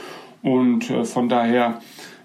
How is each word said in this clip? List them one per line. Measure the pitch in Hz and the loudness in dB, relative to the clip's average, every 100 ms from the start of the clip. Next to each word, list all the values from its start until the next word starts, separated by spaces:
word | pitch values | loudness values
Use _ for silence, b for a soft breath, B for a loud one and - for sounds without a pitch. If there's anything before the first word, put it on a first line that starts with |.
| B B B - | B B B -6
Und, | 139 127 127 117 - | 0 2 4 2 0
äh, | 127 | -2
von | 113 127 120 | -2 -2 0
daher, | 123 117 123 120 113 B B B B | 2 2 2 0 -2 B B B B